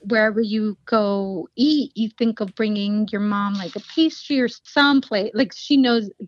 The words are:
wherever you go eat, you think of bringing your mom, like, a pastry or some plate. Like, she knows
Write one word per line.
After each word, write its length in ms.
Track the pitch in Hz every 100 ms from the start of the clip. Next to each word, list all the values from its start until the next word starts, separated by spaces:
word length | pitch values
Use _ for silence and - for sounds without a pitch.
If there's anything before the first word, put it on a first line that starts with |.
wherever 380 | 202 226 220 214
you 380 | 220 214 214 196
go 640 | - 220 202 196 196 190 - -
eat, 340 | 285 302 - 202
you 120 | 220 -
think 220 | 226 220
of 160 | 196
bringing 540 | - 214 208 202 208 208
your 100 | 202
mom, 320 | 208 202 202
like, 200 | 202 175
a 60 | -
pastry 600 | - - 320 - - 277
or 60 | 240
some 540 | - - 294 285 277
plate. 340 | - 208 208
Like, 180 | 214 262 -
she 200 | - 285
knows 320 | 247 233 202 -